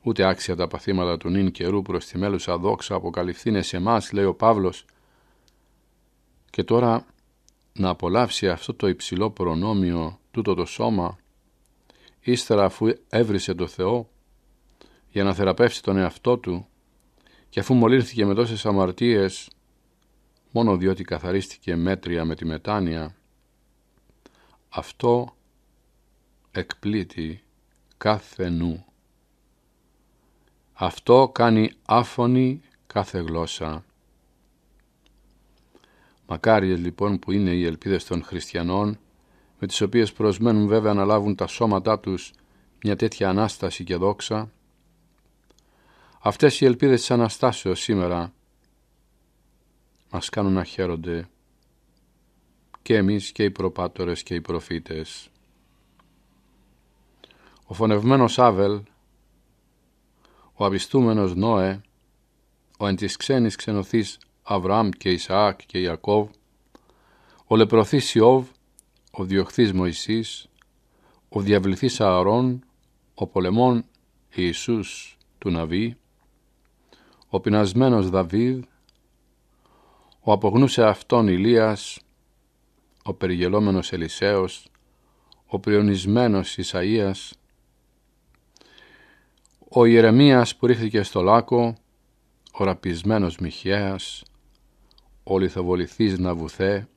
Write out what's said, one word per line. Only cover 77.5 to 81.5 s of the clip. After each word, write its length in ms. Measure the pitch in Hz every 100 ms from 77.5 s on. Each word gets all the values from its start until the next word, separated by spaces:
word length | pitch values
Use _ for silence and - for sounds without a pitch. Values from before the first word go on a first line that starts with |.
| 107 101 104 131 117 92
Δαβίδ, 540 | 95 87 98 123 131 123 _ _ _ _ _ _ _ _ _ _ _ _ _ _ _
ο 120 | -
απογνούσε 540 | 101 104 107 135 - 110
αυτόν 420 | 98 - 120 110
Ηλίας, 720 | 90 104